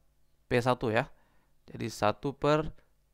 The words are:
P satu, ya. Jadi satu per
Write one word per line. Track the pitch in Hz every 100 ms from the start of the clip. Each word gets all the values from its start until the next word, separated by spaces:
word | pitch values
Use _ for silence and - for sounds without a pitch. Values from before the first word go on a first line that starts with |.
| _ _ _ _ _
P | 127
satu, | 123 123 123
ya. | 110 147 - _ _ _ _ -
Jadi | - 117
satu | - 104 - 143
per | - 143 156 156 - _ _ _